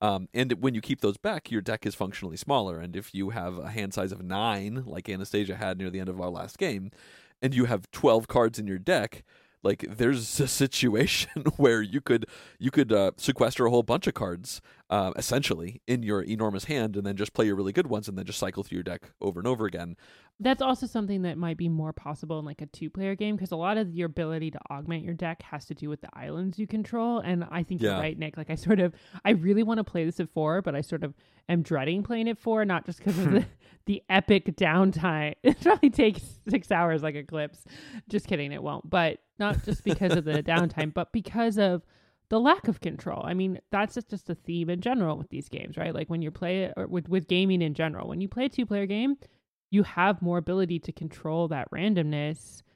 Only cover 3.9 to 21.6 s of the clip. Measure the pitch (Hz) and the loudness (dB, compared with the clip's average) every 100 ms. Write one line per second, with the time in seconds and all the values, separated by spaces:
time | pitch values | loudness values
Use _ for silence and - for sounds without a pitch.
3.9 | 101 95 87 92 95 117 101 101 123 123 | -4 -4 -6 -6 -2 0 -2 -4 -8 -8
4.9 | 87 98 95 98 104 98 90 98 92 92 | -10 -8 -8 -2 -2 -2 -4 -6 -4 -6
5.9 | 95 92 92 90 87 92 - 190 101 95 | -6 -6 -6 -6 -6 -10 -4 -4 -4 -8
6.9 | - - - - _ 131 127 123 104 - | -14 -20 -20 -20 _ 0 2 2 0 -4
7.9 | - 139 113 113 123 117 113 107 95 107 | 2 6 6 4 4 4 2 -6 -4 2
8.9 | 170 110 - - _ _ _ 98 90 - | 2 0 -6 -20 _ _ _ 0 0 -2
9.9 | 104 123 131 110 - 135 - 139 - 123 | 0 2 2 0 -2 0 2 2 2 2
10.9 | 104 151 - - - 147 - 135 113 107 | 4 4 2 -2 -2 -2 4 6 6 2
11.9 | 131 - 120 113 - - - 127 - 120 | 0 4 2 2 -12 -20 -4 0 4 6
12.9 | 104 95 - - 127 123 - 117 120 110 | 6 4 2 -2 2 2 4 4 4 4
13.9 | 135 - - 95 87 - - - - - | 2 0 -2 -4 -6 -10 -14 -16 -18 -2
14.9 | 101 95 - - 123 143 82 87 123 - | 0 0 -2 -2 0 0 -2 -6 -8 -2
15.9 | 123 110 101 - 110 110 95 - 147 107 | 0 2 0 0 -2 0 -2 -2 0 0
16.9 | 101 101 98 104 - 110 98 98 104 151 | -2 -4 -2 -2 2 2 2 0 0 0
17.9 | 110 107 95 92 - 95 95 98 87 90 | -2 -4 -8 -8 -4 -4 -4 -6 -6 -6
18.9 | 87 - - 98 87 110 123 107 85 87 | -8 -12 -8 -4 -2 -2 0 -2 -4 -8
19.9 | - - - _ - 226 269 262 254 254 | -12 -18 -20 _ -4 0 2 2 0 -2
20.9 | 233 202 196 180 160 170 165 | -4 -2 -2 -2 -2 -4 -2